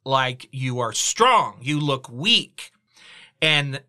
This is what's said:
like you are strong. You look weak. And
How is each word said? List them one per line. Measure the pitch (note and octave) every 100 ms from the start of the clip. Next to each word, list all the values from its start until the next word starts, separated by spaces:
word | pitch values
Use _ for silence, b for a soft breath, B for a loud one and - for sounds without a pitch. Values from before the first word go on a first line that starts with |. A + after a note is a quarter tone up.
like | C3 C3+ B2+ B2+ -
you | C3 C3 B2
are | A2+
strong. | G#2 - - B3 A3+ B2 G#2
You | B2+ D3+
look | D3 C3 -
weak. | A#2+ F#3+ A3 - - - _ _ B B B B B
And | D#3 D3 C#3+ C3+